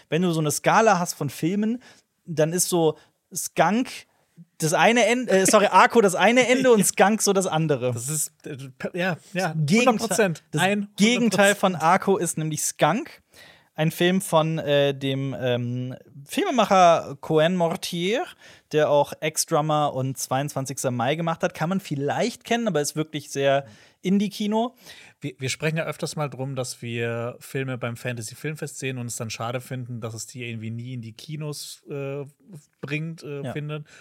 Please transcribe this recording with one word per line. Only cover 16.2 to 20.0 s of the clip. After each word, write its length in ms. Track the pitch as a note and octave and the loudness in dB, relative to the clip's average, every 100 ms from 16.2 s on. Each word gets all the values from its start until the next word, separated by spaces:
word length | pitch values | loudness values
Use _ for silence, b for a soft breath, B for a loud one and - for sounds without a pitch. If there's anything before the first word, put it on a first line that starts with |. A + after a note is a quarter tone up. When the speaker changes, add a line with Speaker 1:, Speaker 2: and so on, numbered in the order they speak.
| - | -8
Speaker 1:
Filmemacher 880 | - G4 B3+ G3 F#3+ F3 D3+ E2 C#3 | -4 0 2 4 6 6 6 0 -8
Coen 360 | - D#3 D#3+ F#3 | 0 2 2 2
Mortier, 680 | E3 F#3 - E3+ F3+ B3+ F4+ - b b b | -2 -2 -6 -4 -2 -2 -4 -12 b b b
der 160 | D3+ D3 | 0 4
auch 220 | C#3+ C#3 - | 4 2 -4
Ex-Drummer 720 | D#3 - - D#3 D#3 D3+ D3 | -6 -4 -2 0 2 0 0
und 220 | C3 | -2